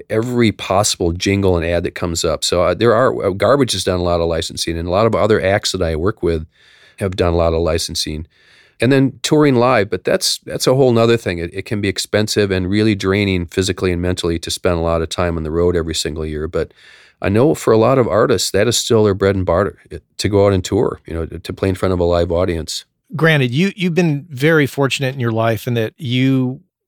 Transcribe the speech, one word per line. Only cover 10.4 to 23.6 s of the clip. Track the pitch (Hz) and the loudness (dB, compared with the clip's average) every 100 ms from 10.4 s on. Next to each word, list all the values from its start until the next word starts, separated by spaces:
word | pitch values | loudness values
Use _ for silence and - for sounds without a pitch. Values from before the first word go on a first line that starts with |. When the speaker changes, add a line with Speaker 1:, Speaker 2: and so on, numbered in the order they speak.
| - - - | -8 -4 0
Speaker 1:
a | |
whole | 131 131 | 4 4
nother | 113 117 117 | 4 4 2
thing. | 104 85 | 0 -6
It, | 87 | -6
it | 98 | -8
can | - 107 | -6 -4
be | 101 | -2
expensive | - - 104 104 110 101 | -4 -2 -2 0 0 0
and | 92 90 | 0 0
really | 104 110 | 0 2
draining | 98 95 98 101 92 87 | 0 0 0 0 -2 -2
physically | - 92 92 95 | -2 -2 -2 -2
and | 87 | 0
mentally | 90 92 85 85 | -2 -2 -2 -4
to | - | -6
spend | - 92 85 | -4 -2 0
a | |
lot | 82 82 | 0 -2
of | 80 | -2
time | - 87 82 | -2 -4 -4
on | |
the | 78 | -4
road | 82 87 | 0 0
every | 87 82 | 0 -4
single | 82 - 80 78 | -6 -6 -6 -8
year. | 76 80 | -6 -6
But | 85 73 _ - - _ _ | -6 -6 _ -20 -20 _ _
I | 95 | 0
know | 104 147 | 2 2
for | - - | 2 2
a | 110 | 4
lot | 113 135 | 4 4
of | 104 | 2
artists, | 98 139 98 - | 2 2 0 0
that | 95 117 | 0 0
is | - | 0
still | - 113 | 2 4
their | 107 | 4
bread | 98 98 98 | 4 2 2
and | 92 | 0
butter, | 85 101 - _ | 0 0 -6 _
eh, | - - - | -18 -16 -6
to | 98 | 0
go | 101 101 | 4 4
out | |
and | 95 | 2
tour, | - 101 131 - - | 0 0 0 -4 -10
you | |
know, | 82 82 | -8 -8
to, | 85 | -10
to | - | -12
play | 95 98 | -4 -2
in | 92 | 0
front | 95 | -2
of | 90 | 2
a | |
live | 87 87 87 | 2 2 0
audience. | 85 90 85 - - - _ _ 160 | 0 0 -4 -6 -12 -14 _ _ 0
Speaker 2:
Granted, | 160 151 127 | 2 2 2
you, | 127 | 0